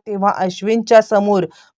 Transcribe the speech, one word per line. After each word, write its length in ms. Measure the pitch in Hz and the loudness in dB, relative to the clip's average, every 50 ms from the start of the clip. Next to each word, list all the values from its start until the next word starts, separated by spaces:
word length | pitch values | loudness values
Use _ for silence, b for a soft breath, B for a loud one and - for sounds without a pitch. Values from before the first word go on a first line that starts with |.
| _ | _
तेव्हा 240 | 220 208 196 196 202 - | -10 -6 -2 -2 -2 -2
अश्विनच्या 640 | - 190 185 185 - 190 208 226 233 220 226 233 220 | -2 -4 -6 -6 -6 -4 -2 -2 -2 2 4 4 4
समोर 440 | 220 - 220 202 202 202 208 190 170 160 b b b b b | 4 4 0 0 2 2 0 0 -2 -4 b b b b b